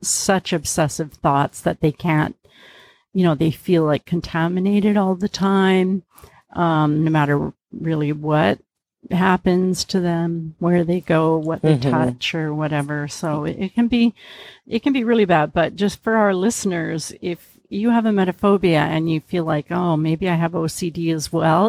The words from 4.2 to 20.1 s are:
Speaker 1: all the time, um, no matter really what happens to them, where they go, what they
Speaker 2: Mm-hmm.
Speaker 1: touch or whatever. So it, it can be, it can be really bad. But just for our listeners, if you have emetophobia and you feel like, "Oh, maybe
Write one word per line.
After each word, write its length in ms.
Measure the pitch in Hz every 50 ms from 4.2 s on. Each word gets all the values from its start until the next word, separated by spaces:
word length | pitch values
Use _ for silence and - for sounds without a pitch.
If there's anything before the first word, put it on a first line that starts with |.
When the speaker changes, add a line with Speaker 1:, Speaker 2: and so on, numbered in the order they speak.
| - - - 165 165 170 180 185 185 202 208 208 190 214 202
Speaker 1:
all 180 | 208 190 190 185
the 140 | 180 208 202
time, 720 | - - 190 196 196 190 190 190 190 185 185 185 196 185 - _ _ - - - _ _ _ -
um, 520 | - - 170 165 160 156 151 147 151 156 160
no 60 | 160
matter 420 | 160 156 147 143 143 143 147 147 - _ _ _
really 380 | - - 160 160 160 151 147 147
what 460 | 151 151 151 151 151 151 165 202 - - _ _ _ _ _ _ _ _ - -
happens 720 | - 175 185 190 185 180 - 190 180 185 185 185 180 - -
to 160 | - - 190
them, 540 | 175 175 170 165 170 170 170 165 160 160 156 -
where 240 | 170 170 175 175 170
they 160 | 165 175 180
go, 360 | - - 165 160 160 160 160 160
what 240 | 156 160 165 -
they 140 | - 156 151
Speaker 2:
Mm-hmm. 140 | 123 131 139
Speaker 1:
touch 440 | 120 - 127 127 123 123 - - -
or 180 | 165 156 151
whatever. 540 | 151 151 156 151 156 147 143 143 147 147 147
So 380 | 143 - - 180 160 147 151 147
it, 120 | 160 - -
it 160 | 196 185 -
can 120 | 233 240
be, 280 | 226 247 233 233 233 - - - - - - - - - - _
it 160 | - - 226
can 100 | - 285
be 120 | 269 262 226
really 200 | 233 240 233 208
bad. 260 | 180 170 156 151 151
But 240 | - 180 160 143 156
just 260 | 170 202 196 - -
for 140 | - 226 220
our 180 | 220 208 202 190
listeners, 800 | 180 190 233 226 - - 196 180 170 160 160 165 160 - - - -
if 300 | 202 180 170 - - _ _ _ _ -
you 220 | - 202 214 240
have 140 | 233 233 220
emetophobia 720 | 226 208 196 185 180 175 - - 202 202 185 196 180 165 147
and 300 | 147 160 156 160 160 165
you 100 | 160 156
feel 240 | - - 190 175 160
like, 220 | 160 156 147 - -
"Oh, 260 | 175 180 180 175 160
maybe 320 | 151 160 160